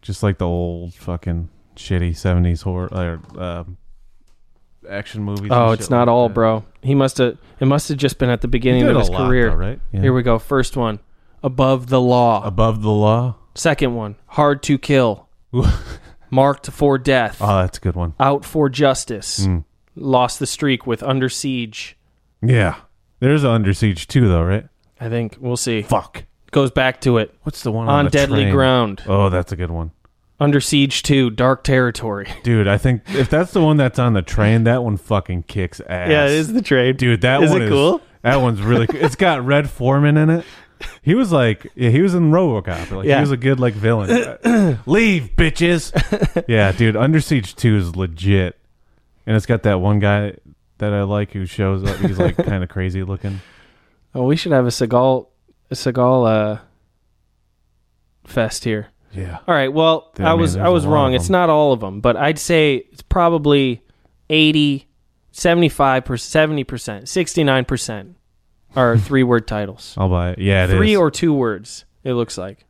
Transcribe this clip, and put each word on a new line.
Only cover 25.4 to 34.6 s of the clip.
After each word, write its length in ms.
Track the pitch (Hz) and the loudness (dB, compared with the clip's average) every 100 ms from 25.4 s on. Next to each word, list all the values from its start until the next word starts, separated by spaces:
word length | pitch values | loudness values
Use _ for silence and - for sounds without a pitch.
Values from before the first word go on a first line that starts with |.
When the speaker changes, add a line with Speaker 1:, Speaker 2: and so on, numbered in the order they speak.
| 127 120 | -8 -6
Speaker 2:
see. 280 | - 113 | -4 -4
Speaker 1:
Fuck. 420 | 104 - - - - _ _ | -2 -4 -4 -20 -20 _ _
Speaker 2:
Goes 180 | - 135 | 0 2
back 280 | 139 131 127 | 2 0 0
to 160 | 135 120 | 0 0
it. 160 | 107 _ | 0 _
Speaker 1:
What's 200 | - - | -12 -8
the 80 | 120 | -6
one 160 | 110 113 | -4 0
Speaker 2:
On 120 | 143 | 0
Speaker 1:
on 60 | 143 | 2
the 60 | |
Speaker 2:
Deadly 300 | 147 139 139 | 2 2 2
Speaker 1:
train? 100 | 139 | 2
Speaker 2:
Ground. 500 | 139 131 127 113 98 - | 2 2 2 0 -4 -2
Speaker 1:
Oh, 220 | 98 98 | 0 2
that's 240 | 90 87 | 0 -4
a 20 | 87 | -8
good 160 | 87 | -8
one. 200 | 85 80 _ _ _ _ _ | -8 -10 _ _ _ _ _
Speaker 2:
Under 220 | 147 143 | 2 2
Siege 420 | - 147 139 - | 2 2 2 0
Two, 280 | - 139 127 | 0 2 2
Dark 340 | 110 127 131 | 2 0 0
Territory. 640 | - 131 123 - 117 101 98 - | 0 2 2 -2 -8 -8 -10 -8
<laughs> 60 | |
Speaker 1:
Dude, 240 | 120 113 98 | 0 2 4
I 100 | 101 | 2
think 260 | 131 120 - | 2 0 -2
if 220 | 98 131 | -2 0
that's 240 | 151 180 | 0 0
the 80 | 208 | 2
one 160 | 160 151 | 4 4
that's 200 | 127 - | 2 2
on 140 | 120 | 0
the 100 | 107 | 0
train, 440 | 87 - 104 113 | -2 0 2 4